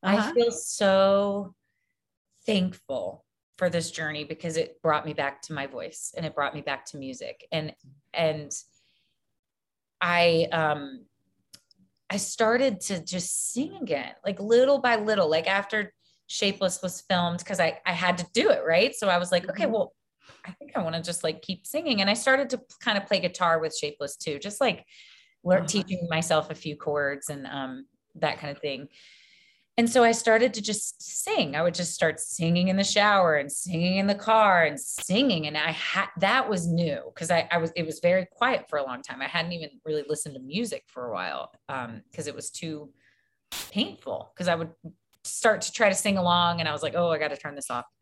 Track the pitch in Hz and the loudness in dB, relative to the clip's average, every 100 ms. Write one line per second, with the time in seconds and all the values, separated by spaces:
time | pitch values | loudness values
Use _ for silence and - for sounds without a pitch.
0 | 190 208 220 240 233 233 - - 202 190 | 4 4 4 2 2 0 -8 0 4 6
1 | 196 196 202 202 196 - _ _ _ _ | 6 4 2 -2 -6 -14 _ _ _ _
2 | _ _ _ _ - 208 185 - _ 131 | _ _ _ _ 0 2 0 -4 _ -6
3 | 92 - _ _ _ - 180 170 165 - | -6 -10 _ _ _ -2 0 0 -4 -6
4 | 160 151 147 156 170 160 - - 165 151 | -6 -6 -8 -8 -6 -4 -4 -2 0 0
5 | 151 151 143 - - 151 139 131 - - | -2 -4 -4 -6 -12 -8 -8 -8 -12 -12
6 | - - 160 151 139 151 143 139 - 147 | -12 -8 -6 -2 -4 -4 -6 -8 -8 -14
7 | 135 127 - - - 160 151 - - - | -12 -12 -12 -14 -8 -6 -6 -12 -20 -20
8 | _ - 165 151 147 - - _ _ _ | _ 0 0 0 -8 -14 -16 _ _ _
9 | _ _ _ _ _ _ _ _ _ _ | _ _ _ _ _ _ _ _ _ _
10 | 175 175 170 165 165 165 156 147 139 131 | 2 6 6 6 2 2 2 0 -6 -14
11 | - _ _ _ _ - _ _ _ _ | -20 _ _ _ _ -20 _ _ _ _
12 | _ 196 202 - 220 240 269 190 - 190 | _ -6 -4 0 2 4 2 0 -6 -6
13 | 160 180 175 - - 233 311 381 269 143 | -4 -6 -4 -4 -4 -4 -6 -6 -4 -4
14 | 107 - - 185 202 233 262 277 254 226 | -4 -8 -6 -6 4 6 6 4 4 2
15 | 208 214 165 160 165 196 196 220 208 _ | 2 2 4 2 2 0 0 -2 -4 _
16 | _ _ _ - 202 196 190 - 185 - | _ _ _ -2 0 2 -2 -2 -6 -8
17 | - 180 175 175 - 190 165 - - 170 | -2 0 0 -2 -6 0 0 0 -4 0
18 | 180 180 175 - 381 254 - 165 233 - | 0 0 0 2 4 4 4 4 4 2
19 | 202 175 175 180 180 - 311 220 - _ | 2 2 2 0 -2 -2 0 0 -2 _
20 | _ _ _ - - - 294 - 170 165 | _ _ _ -20 -20 -18 -8 -4 -2 -4
21 | 165 170 160 160 - 180 - 294 330 220 | -4 -2 -2 -4 -8 -10 -6 -6 -4 -2
22 | 196 226 - 269 277 247 - - - 208 | 0 0 2 2 2 -4 -8 -6 -2 -2
23 | 196 196 175 - 180 165 160 156 147 147 | 0 0 0 0 2 2 0 -4 -6 -6
24 | 143 - - 143 196 208 254 180 - - | -10 -8 -8 -6 -8 0 0 0 -8 -20
25 | - - _ _ 170 185 165 208 185 185 | -20 -20 _ _ 2 2 4 -2 -2 -4
26 | 170 160 160 156 151 151 156 147 - 147 | -2 -2 2 2 0 -8 -10 -8 -4 -2
27 | 143 139 - 143 135 139 131 131 139 _ | -2 -4 -8 -10 -10 -8 -8 -10 -18 _
28 | _ - 156 - 151 139 147 135 143 _ | _ -4 -4 -2 -10 -8 -8 -8 -12 _
29 | - - _ _ _ _ _ - 233 254 | -20 -20 _ _ _ _ _ 0 2 6
30 | 233 226 - 220 247 220 208 208 - - | 6 6 4 6 4 0 -4 -4 -6 -10
31 | - - - 415 170 143 175 170 175 - | -12 -8 -2 0 0 2 0 0 -6 0
32 | 165 156 - - 165 170 180 190 196 208 | 0 0 -8 -2 2 2 2 2 2 4
33 | 208 202 180 151 139 - 180 165 175 190 | 6 6 6 4 0 -8 -4 0 2 2
34 | 202 202 214 220 214 180 160 147 - - | 2 0 4 6 8 6 4 0 -8 -10
35 | - 196 277 175 151 151 156 156 - 185 | -2 2 2 2 0 -2 -2 -2 -4 -2
36 | 196 - 190 247 262 196 170 165 170 131 | -2 0 2 2 2 0 0 0 0 -2
37 | 65 - 165 170 - 175 165 175 160 156 | -8 -10 0 0 2 0 0 -4 -6 0
38 | 175 185 180 _ 240 240 - 151 135 123 | 2 2 0 _ 0 0 -4 -6 -4 -8
39 | - 127 135 170 165 175 156 - - 151 | -12 -8 -4 -4 -4 -6 -12 -12 -6 -4
40 | 143 151 - 135 131 165 233 143 _ - | -2 -6 -6 -10 -8 -6 -4 -6 _ -12
41 | 123 101 90 67 - _ - 135 120 113 | -8 -6 -4 -6 -10 _ -10 -8 -8 -12
42 | - - 147 - - - 165 151 147 _ | -16 -12 -10 -10 -12 -10 -10 -10 -14 _
43 | _ _ _ _ _ - - 196 294 - | _ _ _ _ _ -12 -8 -4 -4 -6
44 | - 92 - - 175 170 165 - 165 - | -8 -8 -8 -6 -2 0 -2 -12 -20 -20
45 | _ _ - - 233 208 - - 214 190 | _ _ -12 0 2 2 -2 2 2 4
46 | 214 196 175 175 175 170 160 147 151 175 | 0 2 4 4 2 0 -2 -2 -2 0
47 | 175 160 151 143 151 143 - 120 120 _ | 2 2 -2 -4 -10 -12 -6 -6 -8 _